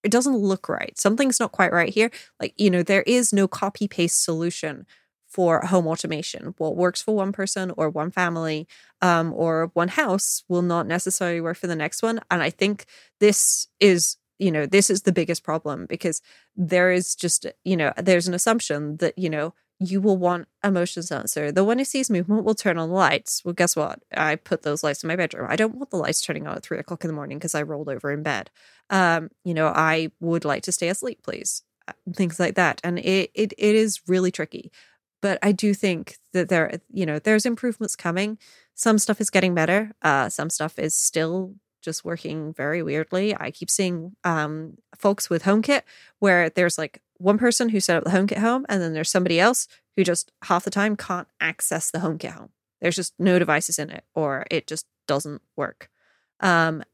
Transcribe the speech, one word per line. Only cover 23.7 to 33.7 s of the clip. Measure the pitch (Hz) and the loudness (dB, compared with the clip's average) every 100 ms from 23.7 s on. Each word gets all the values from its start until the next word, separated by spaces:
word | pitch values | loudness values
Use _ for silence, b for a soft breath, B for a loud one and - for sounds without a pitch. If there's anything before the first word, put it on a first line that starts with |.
| 160 | 2
what? | 147 - - - | -2 -6 -8 -2
I | 156 156 | -2 -2
put | - 165 | -4 -4
those | 151 151 | -4 -2
lights | 151 143 | -4 -4
in | 165 | -4
my | 180 | -4
bedroom. | 165 - - | -4 -6 -4
I | 165 | 0
don't | 220 | -2
want | 233 277 | -2 -8
the | 180 | -4
lights | 151 165 | -2 -2
turning | - 151 151 | -4 -6 -8
on | - | -10
at | |
three | - - | -8 -10
o'clock | - 175 | -8 -8
in | 165 | -8
the | 151 | -8
morning | 143 147 | -10 -10
'cause | 165 | -6
I | 151 | -6
rolled | 151 147 147 | -6 -8 -8
over | 131 143 | -8 -6
in | 147 | -6
bed. | 151 110 - b b b - | -4 -6 -8 b b b -2
Um, | 190 175 165 160 _ | 2 2 2 -4 _
you | 180 | -4
know, | 160 156 | 0 2
I | - 160 160 160 - | 2 2 2 -2 -4
would | 170 165 151 | -2 -2 0
like | 139 | -4
to | - | -2
stay | - 170 | -2 -2
asleep, | 196 254 - | -4 -6 -8
please. | - - - - _ _ - | -10 -8 -6 -8 _ _ -20
Uh, | - - | -16 -10
things | 175 180 160 | -2 -2 0
like | 170 | -2
that. | 196 165 - | 2 0 0
And | 175 175 | -4 -2
it, | - 190 - | 0 0 0
it, | - 214 - | -2 -4 0
it | 208 | 2